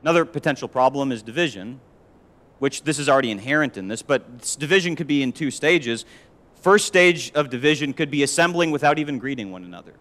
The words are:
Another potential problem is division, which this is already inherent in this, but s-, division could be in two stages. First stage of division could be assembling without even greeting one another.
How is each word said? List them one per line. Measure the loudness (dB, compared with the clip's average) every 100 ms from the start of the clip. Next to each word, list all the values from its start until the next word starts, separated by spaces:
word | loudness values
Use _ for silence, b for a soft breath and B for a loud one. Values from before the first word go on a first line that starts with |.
Another | 2 2
potential | 2 -2 -4 -4 -4
problem | 2 2 2 -4
is | -4
division, | -6 -4 -4 -4 -14 -16 _ _ _ _ _ _ _ _
which | -4 -2 -6
this | -2
is | 2
already | 2 2
inherent | -4 -2 0 0 -4
in | -8
this, | -10
but | -2 -2 -2 -12
s-, | -10 -8
division | 2 2 2 -4
could | -2
be | 0
in | -2
two | -4 -6
stages. | -2 2 2 0 -6 -8 b b _ _ _
First | 4 4 4
stage | 4 6 4 -2 -2
of | -2
division | 0 0 2 -2
could | -4 -2
be | 0
assembling | 0 2 2 2 0
without | 2 2 2
even | -2 -6
greeting | -6 -8 -10
one | -12
another. | -16 -18 -20 -20